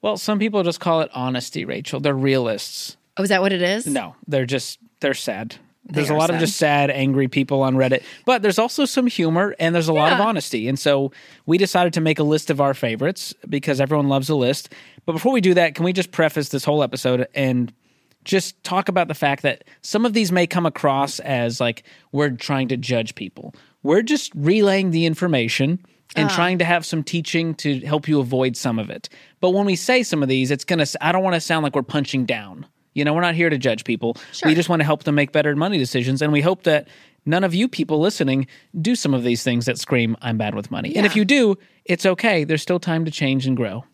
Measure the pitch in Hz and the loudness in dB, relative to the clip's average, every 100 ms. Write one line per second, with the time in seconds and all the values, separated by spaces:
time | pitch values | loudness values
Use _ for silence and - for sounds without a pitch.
0 | 202 202 - 214 220 208 175 165 180 160 | -4 -4 -2 0 0 0 0 -2 0 0
1 | 160 131 127 123 123 - - - 143 131 | 0 -4 -4 -4 -6 -8 -8 -8 -6 -4
2 | 143 139 135 135 120 104 - - - - | -2 0 2 2 0 -4 -8 -12 -14 -16
3 | _ - 190 196 196 190 175 202 165 135 | _ -6 0 2 2 0 0 -2 -2 -4
4 | 95 - - 143 123 135 - - _ _ | -4 -12 -4 -2 0 -4 -6 -14 _ _
5 | 143 135 - 98 113 - _ _ - 147 | -4 -2 -6 -8 -8 -14 _ _ -8 -4
6 | 151 151 165 165 165 - 156 143 143 139 | 0 2 2 2 0 2 2 4 2 2
7 | 135 135 135 143 131 139 135 131 131 127 | 0 2 0 0 0 2 2 4 4 2
8 | - - - 254 202 185 226 - 277 - | -2 -8 0 2 2 2 0 0 -2 2
9 | 247 - 165 165 202 - 165 170 160 156 | 0 0 0 2 0 0 0 2 2 4
10 | 156 247 214 202 - 123 113 135 - 143 | 4 4 2 0 -4 -4 -2 0 2 2
11 | 135 - - - - 170 190 185 175 165 | 0 -6 -20 -18 -2 0 2 2 2 2
12 | 160 156 147 151 - 143 139 135 120 113 | 0 2 2 0 0 0 2 2 -2 -2
13 | 135 196 - - - 139 139 135 135 151 | -2 -4 -10 -14 -6 -6 -2 -2 0 2
14 | 139 139 131 151 123 143 - - - - | 2 0 0 0 0 -2 -6 -20 -20 -14
15 | - 160 220 269 190 180 170 143 170 185 | -6 -2 0 2 4 4 4 2 -2 0
16 | 180 - 160 156 143 139 - 151 135 131 | -4 2 0 2 -4 -4 0 0 0 -2
17 | 127 127 127 - 135 123 120 - _ _ | 0 0 -2 -2 0 0 -2 -6 _ _
18 | _ _ - 190 185 - - 180 196 185 | _ _ -2 -2 -2 -10 -4 -2 0 0
19 | 170 156 151 139 143 - - - - 208 | 0 0 -2 0 -2 -4 -10 -20 -6 0
20 | 233 220 208 180 175 175 170 - 147 135 | 2 2 2 2 2 0 -2 0 0 0
21 | 139 - - 131 117 117 120 117 _ - | -2 -4 -4 -2 -2 0 -2 -4 _ -20
22 | _ 139 147 120 - 139 131 127 120 123 | _ -2 -2 -2 -4 -2 -2 -4 -2 -2
23 | 113 - 95 - - - _ _ 135 170 | -2 -8 -14 -14 -20 -20 _ _ 2 2
24 | 226 302 - - 147 208 202 196 190 165 | 2 -2 -2 -4 2 4 4 4 2 2
25 | 165 156 180 143 117 - 135 175 - _ | 0 0 0 0 0 0 0 -2 -6 _
26 | _ - 151 160 175 180 170 175 165 165 | _ -2 0 2 2 2 2 0 0 -4
27 | 147 170 160 165 165 160 151 135 143 151 | -2 -4 -2 -2 -2 -4 -2 -2 -2 -2
28 | 147 151 127 131 131 117 131 113 107 - | 0 0 0 0 0 -2 -4 -4 -6 -10
29 | - - - _ 180 190 202 180 - 254 | -16 -20 -20 _ 0 2 2 0 2 0
30 | 240 160 139 131 131 139 - 175 143 - | 2 0 0 0 0 -2 -2 -2 -2 -2
31 | 151 180 190 170 - 160 147 143 127 151 | 0 0 0 -2 0 -2 0 -2 -2 -4
32 | 139 135 120 117 104 85 73 _ _ - | -2 -2 -2 -4 -6 -18 -20 _ _ -4
33 | 147 156 175 165 170 147 131 110 - 113 | 0 2 0 2 2 2 0 -2 -2 -2
34 | 117 120 - - - 156 165 170 151 151 | -2 -6 -10 -4 2 2 2 2 2 0
35 | - 147 143 156 151 147 170 196 127 131 | 0 2 2 2 2 2 0 0 0 -2
36 | 123 131 151 147 156 185 - 151 - - | 0 0 2 2 2 2 2 0 0 -20
37 | - _ - 165 190 170 247 - 160 156 | -20 _ -2 0 0 0 -2 -2 -2 0
38 | 170 - 135 135 131 - _ 180 160 247 | 0 0 0 0 -2 -8 _ -6 -2 0
39 | - 135 120 120 - 120 120 120 - 131 | 0 0 0 0 0 0 0 -4 -2 0
40 | 113 113 123 110 107 104 104 - - 311 | 0 -2 -4 -4 -2 -4 -6 -8 -6 0
41 | 208 214 208 285 226 190 _ _ - 175 | 0 2 2 4 4 0 _ _ -4 0
42 | 190 180 226 185 151 156 - 180 170 165 | 2 2 0 0 0 -2 0 -2 0 -2
43 | 160 151 143 135 135 127 113 98 - | -2 -2 -2 0 0 -2 -2 -6 -14